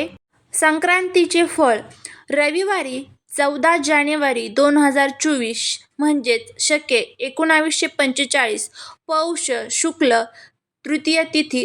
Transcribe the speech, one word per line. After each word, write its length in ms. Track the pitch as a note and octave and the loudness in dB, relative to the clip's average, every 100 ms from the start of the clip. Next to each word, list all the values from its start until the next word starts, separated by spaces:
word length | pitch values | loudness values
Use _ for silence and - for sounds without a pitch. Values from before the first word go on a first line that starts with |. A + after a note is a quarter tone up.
| D#4+ - _ _ _ | -10 -10 _ _ _
संक्रांतीचे 880 | - D#4 D#4 F4 F4+ F#4 F#4 F4 E4+ E4+ | 0 2 2 2 0 2 2 2 2 0
फळ 320 | - C#4+ A3 - - - - - | 2 2 2 -4 -18 -20 -20 -4
रविवारी 720 | C#4 D4 D#4+ G4 F#4+ C4+ B3+ C#4 _ _ | 0 0 0 -2 -2 -4 -8 -12 _ _
चौदा 440 | - C#4+ C#4+ D#4 E4+ | -2 -2 0 2 2
जानेवारी 600 | C#4+ D4+ C#4+ D4+ C#4+ B3 A3+ | 2 0 2 0 0 -2 -2
दोन 280 | G#3+ C#4+ D4 | 2 4 4
हजार 340 | D4 C#4 C#4 C4+ | 4 4 0 0
चोवीस 440 | D#4 C#4+ A3+ A3+ - - - - | -2 -2 -2 -4 -6 -8 -10 -4
म्हणजेच 540 | D4 D4 B3 A3+ A3+ - | 0 0 0 -2 -4 -6
शके 380 | - D4 D4 A#3+ F#3 - | -2 -2 2 0 0 -6
एकोणावीसशे 680 | C4 C4 D#4+ D#4 D#4 D4+ D#4+ | -8 -2 2 2 2 -2 -4
पंचेचाळीस 800 | - C#4 C4 C#4 C#4+ A#3+ G#3+ - - - - - | -2 -2 -2 -2 0 0 -4 -8 -14 -20 -20 -4
पौष 440 | D#4 E4 E4 - A#3+ A3+ | -2 -2 -4 -4 -6 -4
शुक्ल 500 | - E4 E4 C#4+ A#3 A3+ - - _ _ _ | -2 -2 0 2 2 0 -8 -20 _ _ _
तृतीय 380 | - D4+ D4+ D#4+ D#4+ | -6 -4 0 0 0
तिथी 300 | D#4 D4+ B3+ | -2 0 -2